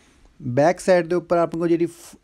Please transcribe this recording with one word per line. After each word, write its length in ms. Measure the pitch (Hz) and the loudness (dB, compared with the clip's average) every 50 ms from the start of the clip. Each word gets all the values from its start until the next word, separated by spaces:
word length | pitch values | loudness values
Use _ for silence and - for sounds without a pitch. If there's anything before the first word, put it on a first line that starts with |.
| _ _ _ _ _ _ _ - | _ _ _ _ _ _ _ -14
ਬੈਕ 400 | 151 127 120 135 147 170 185 - | -12 -4 0 2 2 2 2 0
ਸਾਈਡ 260 | - 196 185 175 170 | 0 2 2 2 2
ਦੇ 100 | 160 180 | 0 -4
ਉੱਪਰ 220 | 175 165 - 175 170 | -4 -2 0 0 0
ਆਪਣੇ 200 | 165 165 170 165 | 0 -2 -2 -4
ਕੋਲ 100 | 175 170 | 0 0
ਜਿਹੜੀ 180 | 170 160 170 | 0 0 -2
ਫ-, 300 | 170 - - - - - _ | -4 -6 -12 -20 -20 -20 _